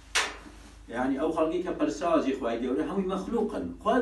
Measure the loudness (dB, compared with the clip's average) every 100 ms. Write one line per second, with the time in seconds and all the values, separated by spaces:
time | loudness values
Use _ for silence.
0 | -4 -2 -2 -6 -16 -18 -20 -20 -8 -2
1 | 0 2 2 2 2 2 -2 0 0 0
2 | 2 4 4 0 0 -2 0 0 0 0
3 | 0 -2 -2 0 0 -2 -6 -4 2 2